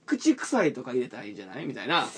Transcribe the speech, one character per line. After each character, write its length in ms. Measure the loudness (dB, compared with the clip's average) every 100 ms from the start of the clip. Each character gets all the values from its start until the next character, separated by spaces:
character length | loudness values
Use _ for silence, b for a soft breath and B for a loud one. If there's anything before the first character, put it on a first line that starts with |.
| -4
「口 300 | 2 4 2
臭 300 | 2 4 4
い 80 |
と 100 | 2
か 80 | -2
入 80 | 0
れ 60 | 0
た 100 | -4
ら 60 |
い 60 | -10
い 40 |
ん 20 | -10
じ 60 |
ゃ 60 | -10
な 120 | -8
い？」 60 | -6
み 80 |
た 100 | -6 0
い 20 |
な 180 | 0 0